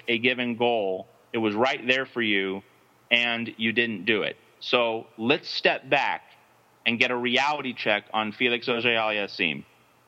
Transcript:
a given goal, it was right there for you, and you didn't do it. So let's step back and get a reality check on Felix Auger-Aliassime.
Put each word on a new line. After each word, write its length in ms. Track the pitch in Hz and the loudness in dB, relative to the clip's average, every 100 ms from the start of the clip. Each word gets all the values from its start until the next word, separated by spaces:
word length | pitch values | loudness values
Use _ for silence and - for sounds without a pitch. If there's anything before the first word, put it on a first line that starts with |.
| - | -2
a 120 | 110 | 2
given 360 | 127 123 123 113 | 2 2 -2 0
goal, 520 | 120 113 98 92 - _ _ | 2 2 0 -4 -8 _ _
it 60 | 117 | 0
was 160 | 110 104 | 0 2
right 320 | 131 147 120 | 2 0 0
there 180 | 131 131 | 0 0
for 160 | 120 | -2
you, 400 | 110 98 95 98 - _ _ _ _ | 0 2 0 -4 -10 _ _ _ _
and 420 | 120 120 117 113 - | 2 2 -4 -6 -4
you 160 | 113 | -2
didn't 320 | 113 117 98 104 | 0 -2 -2 -2
do 160 | 104 | 0
it. 160 | 76 - _ _ | -2 -6 _ _
So 480 | - 123 117 113 - - | -2 0 0 -2 -8 -4
let's 320 | 113 170 - | -2 -2 -4
step 400 | - 180 139 131 | -2 0 0 0
back 320 | 139 110 78 - - _ _ _ _ - | 0 0 -4 -10 -20 _ _ _ _ -4
and 140 | 117 | 0
get 100 | 123 | 0
a 60 | 123 | 0
reality 580 | 123 123 143 147 131 | 0 2 2 -2 -6
check 300 | 113 113 104 - | -4 0 0 0
on 180 | 110 107 | -2 -2
Felix 380 | - 123 120 127 | 0 0 2 0
Auger-Aliassime. 960 | 120 120 113 110 104 98 - 85 69 - _ _ _ | 0 2 2 2 0 -2 -2 -2 -2 -10 _ _ _